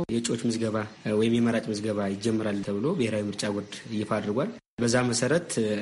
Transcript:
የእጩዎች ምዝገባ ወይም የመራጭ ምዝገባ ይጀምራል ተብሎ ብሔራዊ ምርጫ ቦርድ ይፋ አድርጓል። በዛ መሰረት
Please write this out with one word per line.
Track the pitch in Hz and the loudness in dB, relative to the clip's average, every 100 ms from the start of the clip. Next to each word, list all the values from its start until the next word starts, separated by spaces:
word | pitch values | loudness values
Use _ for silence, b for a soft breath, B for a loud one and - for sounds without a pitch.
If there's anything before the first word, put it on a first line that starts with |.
| 170 | 0
የእጩዎች | 117 117 117 | -2 0 -2
ምዝገባ | 120 110 113 107 104 - 113 | 0 0 0 -2 -4 -6 0
ወይም | 107 113 | 2 4
የመራጭ | 120 117 113 110 | 4 4 2 0
ምዝገባ | 104 107 104 98 | -2 -2 0 -2
ይጀምራል | 98 110 110 107 101 | 0 0 0 0 -2
ተብሎ | 98 101 135 175 | -2 0 0 0
ብሔራዊ | 113 107 | 0 0
ምርጫ | 101 98 107 | -2 -2 -2
ቦርድ | 101 101 - 117 | -2 -6 -12 -6
ይፋ | 107 101 | -4 -2
አድርጓል። | 107 98 110 220 - - - | -2 0 0 -2 -6 -12 -2
በዛ | 117 123 | 2 4
መሰረት | 123 117 127 165 - - 107 104 | 2 2 2 2 0 0 0 0